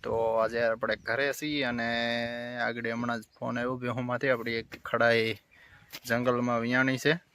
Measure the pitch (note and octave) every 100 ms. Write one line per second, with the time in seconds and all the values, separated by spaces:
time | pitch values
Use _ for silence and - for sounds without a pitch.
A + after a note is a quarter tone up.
0 | A#2+ A2+ A2+ A2+ A2 A#2 A#2 A2+ A2+ A2
1 | - A#2 C#3 C3+ D3+ D3 B2+ A#2+ A#2 A#2
2 | A#2+ A#2 A#2+ A#2+ A#2+ B2 A#2 A#2 A#2 A#2
3 | A#2+ A#2 A2 _ B2 A#2+ B2 B2+ B2 A#2+
4 | B2 B2 C3+ B2 A#2 A2+ A2+ - - A#2
5 | A#2 A#2 A2+ G#2+ _ _ - - - -
6 | B2 A#2+ B2 B2 B2 A#2+ A#2 B2+ C3 C3
7 | C#3+ E3 _